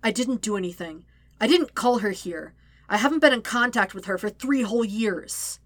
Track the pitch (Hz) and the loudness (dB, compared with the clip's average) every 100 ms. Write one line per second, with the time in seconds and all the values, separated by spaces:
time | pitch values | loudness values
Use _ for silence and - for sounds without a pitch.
0 | 226 226 247 254 - 202 185 175 170 160 | -2 -2 -2 -2 -2 -2 -4 -6 -12 -12
1 | - _ _ _ 226 349 330 - 247 247 | -20 _ _ _ 4 4 2 0 2 2
2 | 208 185 - 170 156 _ _ _ _ 208 | 0 -4 -6 -10 -10 _ _ _ _ 0
3 | 240 311 302 254 - 240 240 240 196 196 | 2 4 4 4 0 0 0 2 -2 -2
4 | 190 185 208 202 254 277 226 226 226 202 | -6 -4 -4 -8 0 0 2 0 0 0
5 | 226 175 - - - - | -2 -2 -6 -10 -10 -12